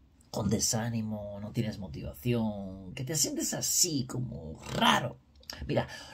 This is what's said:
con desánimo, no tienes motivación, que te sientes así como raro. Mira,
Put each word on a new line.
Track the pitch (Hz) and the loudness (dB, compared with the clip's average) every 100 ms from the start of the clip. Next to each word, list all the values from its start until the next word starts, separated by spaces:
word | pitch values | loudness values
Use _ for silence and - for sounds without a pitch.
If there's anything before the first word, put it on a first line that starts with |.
| - _ - | -20 _ -6
con | - 101 | -2 2
desánimo, | 104 - 110 117 113 107 107 104 101 | 2 2 2 0 0 -2 -4 -6 -8
no | 107 | -4
tienes | 120 107 98 | -2 -2 -2
motivación, | 90 - - - 123 120 110 101 95 95 92 - | -8 -8 -8 -4 2 4 2 0 -6 -10 -10 -8
que | |
te | 131 160 | -2 0
sientes | - 302 - | 2 0 -2
así | - - - 175 143 120 | -2 2 4 4 2 0
como | 123 - - 78 - - | -2 -4 -6 -8 -10 -4
raro. | - 233 208 - - _ - - - - | 4 6 6 2 -6 _ -20 -14 -8 0
Mira, | 120 - - - | 2 0 -8 -14